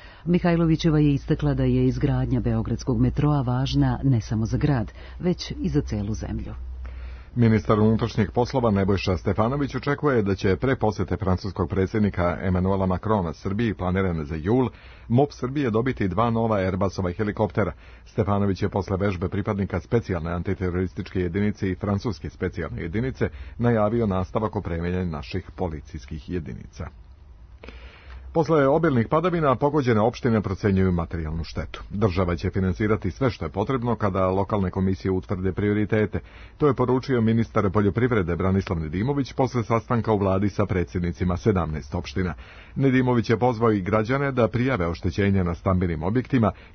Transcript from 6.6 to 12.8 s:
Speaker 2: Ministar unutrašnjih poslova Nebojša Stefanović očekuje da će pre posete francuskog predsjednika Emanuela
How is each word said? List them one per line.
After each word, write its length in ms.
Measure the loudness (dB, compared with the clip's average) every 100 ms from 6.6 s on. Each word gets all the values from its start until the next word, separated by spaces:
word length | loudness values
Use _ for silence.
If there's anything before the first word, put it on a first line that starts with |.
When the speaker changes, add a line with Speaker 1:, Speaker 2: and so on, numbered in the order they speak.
| -12 -12 -12 -12 -14 -14 -8
Speaker 2:
Ministar 460 | 2 4 4 4 4
unutrašnjih 500 | 4 4 0 0 0
poslova 360 | 0 0 2 2
Nebojša 460 | 2 2 2 0 0
Stefanović 580 | 0 0 0 0 -4
očekuje 480 | -4 -4 0 2 2
da 120 | 2
će 220 | 0 2 2
pre 200 | 0 2
posete 400 | 0 0 -4 -2
francuskog 520 | 0 -2 -2 -4 -2
predsjednika 720 | 0 0 2 0 2 0 0
Emanuela 440 | 0 0 2 2